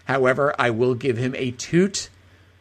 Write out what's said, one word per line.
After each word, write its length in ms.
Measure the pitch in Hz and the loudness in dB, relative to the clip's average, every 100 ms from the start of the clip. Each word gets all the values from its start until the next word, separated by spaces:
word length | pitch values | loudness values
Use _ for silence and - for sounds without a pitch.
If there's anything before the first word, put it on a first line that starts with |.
| - | -4
However, 500 | 135 127 127 143 - | 2 2 2 0 0
I 140 | 123 | 0
will 240 | 110 123 120 | 2 0 0
give 220 | 135 113 | -2 -2
him 180 | 127 131 | -2 -4
a 140 | 127 | -6
toot 580 | 123 - 165 196 - - - - - _ _ | -6 -2 2 2 0 -10 -16 -20 -20 _ _